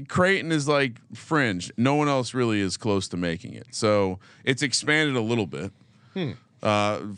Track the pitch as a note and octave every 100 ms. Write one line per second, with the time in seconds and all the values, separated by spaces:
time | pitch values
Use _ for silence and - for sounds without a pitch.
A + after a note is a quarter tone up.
0 | C#3 - F3+ F#3+ D#3 D#3+ C#3 D3 C#3 A#2
1 | - - - D#3 B2+ F2+ F2 - B2 D3
2 | D3 C#3 A#2+ B2+ A#2+ G#2+ G2 F#2 A2+ G2
3 | F#2 F2+ F2 E2+ - C2 - - A2 G#2
4 | G2 F#2 - - - C3 C#3+ - B2+ D3+
5 | D#3 C3 A2 A#2 F#2 C2+ F#2+ - _ _
6 | - F#3+ D#3 - _ _ - G#2 G#2 G#2+
7 | G2